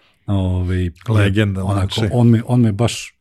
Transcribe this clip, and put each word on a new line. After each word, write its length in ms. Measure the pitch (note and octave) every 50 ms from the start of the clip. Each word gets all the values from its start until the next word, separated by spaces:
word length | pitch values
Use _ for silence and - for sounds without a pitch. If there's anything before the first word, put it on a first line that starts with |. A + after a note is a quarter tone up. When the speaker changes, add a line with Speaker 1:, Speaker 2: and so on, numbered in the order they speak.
| _ _ _ _ _
Speaker 1:
Ovaj, 640 | - G2+ G2 F#2+ F#2 F#2 F2+ F2+ F2+ F#2 F#2 F2+ F2 - - - -
Speaker 2:
Legenda, 540 | A2 G#2 G2+ G2+ F#2+ G#2+ G#2+ G2+ F#2+ F#2+ F#2+
Speaker 1:
onako, 300 | G2 G2 G2+ G2 G2 -
Speaker 2:
znači. 140 | A#2 A2 G2+ A2+
Speaker 1:
on 140 | A#2+ A#2 A#2+
me, 120 | A2+ A2 A#2
on 160 | - B2 B2
me 100 | A#2 A2
baš, 420 | G2+ G#2 A#2+ A#2 - - - - - _